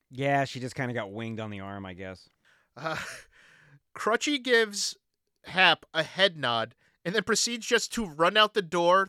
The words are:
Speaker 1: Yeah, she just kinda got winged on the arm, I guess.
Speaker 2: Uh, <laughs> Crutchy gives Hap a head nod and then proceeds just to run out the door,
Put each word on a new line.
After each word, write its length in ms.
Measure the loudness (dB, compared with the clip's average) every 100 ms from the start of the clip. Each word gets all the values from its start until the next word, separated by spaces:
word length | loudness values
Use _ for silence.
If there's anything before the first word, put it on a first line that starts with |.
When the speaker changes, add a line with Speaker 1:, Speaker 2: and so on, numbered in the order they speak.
| _
Speaker 1:
Yeah, 340 | -4 2 2
she 140 | 0 -4
just 140 | -8
kinda 200 | -6 -4
got 180 | -4 -6
winged 260 | -6 -8 -6
on 100 | -8
the 100 | -8
arm, 240 | -10 -10
I 80 | -10
guess. 340 | -10 -12 -14 _ _ _ _ _ -10
Speaker 2:
Uh, 200 | -8 -8 -10 -14 -18 _ _
<laughs> 480 | _ _ _ _ -6
Crutchy 460 | 0 0 0 -2
gives 540 | 2 2 2 -2 -6 -8 _ _ _ _
Hap 400 | -6 4 4 4 -2
a 100 | -4
head 340 | -2 2 0 2
nod 380 | 0 0 -2 _ _ _
and 100 | -4
then 80 | -2
proceeds 440 | 0 0 0 -4 0
just 260 | 0 0
to 120 | -6 -4
run 300 | 2 4 6
out 180 | 4
the 80 | 2
door, 440 | -2 2 4 4